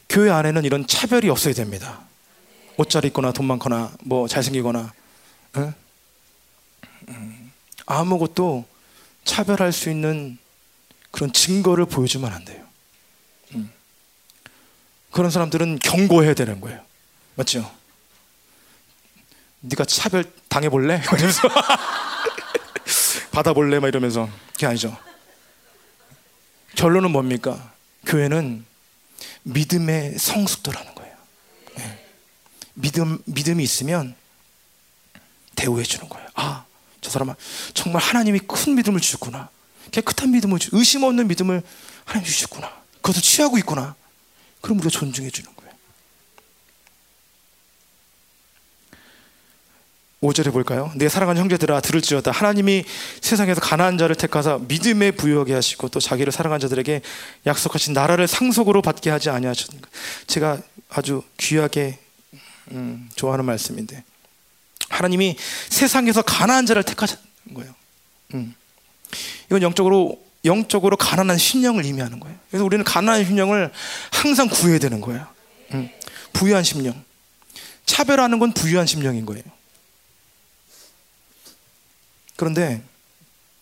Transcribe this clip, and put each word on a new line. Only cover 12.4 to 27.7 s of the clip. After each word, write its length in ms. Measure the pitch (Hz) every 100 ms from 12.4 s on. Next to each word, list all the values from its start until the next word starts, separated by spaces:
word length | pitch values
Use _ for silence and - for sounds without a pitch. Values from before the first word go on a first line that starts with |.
| 87
돼요. 180 | - - _ _ _ _ _ _ _ - 117
음. 160 | 107 - _ _ _ _ _ _ - _ _ _ _ _ _
그런 200 | - 175
사람들은 480 | 175 165 151 165 151
경고해야 540 | - 175 196 170 156 143
되는 260 | 120 101
거예요. 180 | 104 117 - _ _ _ _ -
맞죠? 360 | 127 123 110 - _ _ _ _ _ _ _ _ _ _ _ _ _ _ _ _ _ _
"네가 240 | 131 123 143
차별 460 | - 220 180 175 - -
당해볼래?" 540 | 143 151 135 135 175
<laughs> 80 | 131
이러면서 280 | 156 170 180 269 285 - 277 - - - - -
<laughs> 1040 | - - - - - - - - - -
"받아볼래?" 480 | 147 156 143 147 143
막 80 | 139
이러면서. 420 | 135 123 117 113 104 -
그게 140 | - 139
아니죠. 280 | 117 113 110 - - _ _ _ _ _ _ _ _ _ - _ _ _ _ _ -
결론은 360 | 165 180 185
뭡니까? 640 | 143 131 123 131 123 123